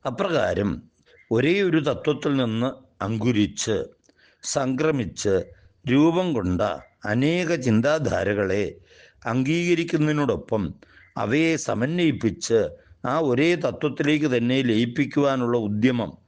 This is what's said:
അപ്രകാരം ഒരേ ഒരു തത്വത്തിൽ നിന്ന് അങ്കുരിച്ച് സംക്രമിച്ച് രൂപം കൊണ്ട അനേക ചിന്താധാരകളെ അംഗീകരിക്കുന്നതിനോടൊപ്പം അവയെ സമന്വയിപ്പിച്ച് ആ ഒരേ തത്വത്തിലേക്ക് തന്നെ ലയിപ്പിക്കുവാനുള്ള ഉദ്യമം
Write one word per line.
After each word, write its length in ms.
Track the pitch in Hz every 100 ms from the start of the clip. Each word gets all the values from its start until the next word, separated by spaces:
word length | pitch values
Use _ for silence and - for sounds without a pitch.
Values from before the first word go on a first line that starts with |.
| 139
അപ്രകാരം 640 | 120 196 156 95 90 104 60 - _ _ _ _
ഒരേ 220 | 113 139 196
ഒരു 180 | 190 160
തത്വത്തിൽ 520 | 143 120 - 147 156 139
നിന്ന് 340 | 120 110 127 - _ _
അങ്കുരിച്ച് 720 | 98 113 117 110 101 - - 101 - _ _ _ _ _
സംക്രമിച്ച് 920 | - 147 131 131 156 143 98 - 104 95 - - - _ -
രൂപം 420 | 131 160 165 185
കൊണ്ട 280 | 123 92 90 104 71 - _ 104
അനേക 500 | 110 143 175 165 -
ചിന്താധാരകളെ 1080 | 127 110 131 160 143 90 95 104 98 98 98 - _ - - _ 120
അംഗീകരിക്കുന്നതിനോടൊപ്പം 1400 | 120 131 165 175 170 170 - 151 151 143 78 - 110 87 - - - - -
അവയെ 360 | 107 139 165 156
സമന്വയിപ്പിച്ച് 1000 | - 104 127 175 165 123 113 87 - 113 82 - _ - 123
ആ 100 | 147
ഒരേ 300 | 151 123 160 175
തത്വത്തിലേക്ക് 720 | 131 - 151 123 147 151 151
തന്നെ 300 | 123 117 131
ലയിപ്പിക്കുവാനുള്ള 920 | 127 110 120 123 139 147 139 135 120 120
ഉദ്യമം 540 | 104 104 123 123 95 -